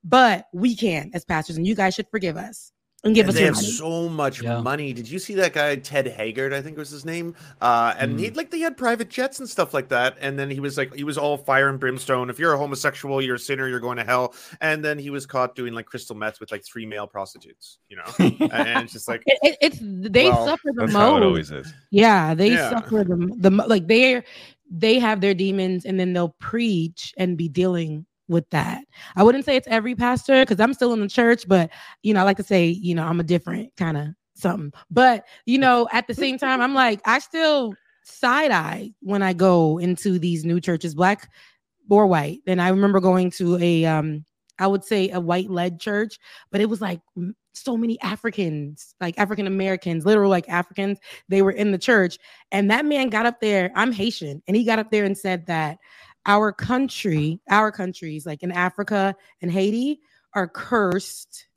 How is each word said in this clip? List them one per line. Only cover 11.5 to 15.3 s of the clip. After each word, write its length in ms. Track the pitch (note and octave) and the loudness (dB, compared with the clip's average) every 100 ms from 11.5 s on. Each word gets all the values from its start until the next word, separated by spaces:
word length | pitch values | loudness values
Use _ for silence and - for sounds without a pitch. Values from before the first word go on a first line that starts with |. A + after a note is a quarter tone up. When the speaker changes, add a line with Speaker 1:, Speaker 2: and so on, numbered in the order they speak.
| C3+ C#3 | 2 2
Speaker 2:
and 140 | C3+ | 0
brimstone. 480 | C3 B2+ - B2+ B2 | -6 -6 -4 -2 -2
"If 100 | A#2+ | -2
you're 140 | E3 | 0
a 40 | C#3+ | 0
homosexual, 640 | C#3+ C3+ D3 C3+ C#3+ C3+ | -2 -4 -4 -4 -6 -4
you're 140 | C3 B2 | -2 -6
a 40 | |
sinner, 280 | - C3+ C3 | -4 -6 -4
you're 140 | B2 | -6
going 160 | A#2+ A#2+ | -6 -6
to 80 | A2+ | -2
hell." 280 | B2 B2+ - - - | -2 -2 -8 -20 -6
And 240 | D#3 D#3 D3+ | -4 -2 -4
then 120 | D3 | -6
he 100 | C#3+ | -8
was 160 | C#3 | -10
caught 280 | C3+ | -6